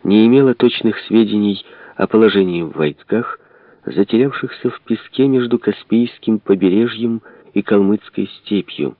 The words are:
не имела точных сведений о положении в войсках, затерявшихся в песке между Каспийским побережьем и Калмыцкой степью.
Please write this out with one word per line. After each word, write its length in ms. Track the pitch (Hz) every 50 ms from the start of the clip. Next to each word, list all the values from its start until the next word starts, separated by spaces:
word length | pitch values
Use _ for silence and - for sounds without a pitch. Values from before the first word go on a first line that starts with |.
| -
не 220 | - 101 107 110
имела 280 | 113 127 139 139 131 120
точных 440 | _ 123 120 - - - 113 104 -
сведений 640 | - - 107 113 110 104 104 104 104 104 98 - - - - - - - -
о 120 | - 95
положении 560 | - - 110 113 104 92 101 95 90 87 85 85
в 80 | 76
войсках, 680 | 73 78 78 76 73 _ - _ 101 110 120 - - _ _ _ _ _ _ _ _ _ _
затерявшихся 840 | - 64 - - - - 113 131 139 135 - - 131 - - - 123
в 120 | - -
песке 460 | _ - 110 - - - - - 135
между 320 | 139 135 127 123 117 113 113
Каспийским 800 | - 107 101 - - _ 107 113 120 117 - _ - - 110 104
побережьем 840 | _ - 101 92 92 92 90 104 117 117 113 110 117 117 117 110 _ - - - _ - _
и 80 | 101
Калмыцкой 680 | 98 - 107 101 98 98 104 104 - - _ - 98 - - -
степью. 560 | _ - 104 95 - - - - 76 65 55 _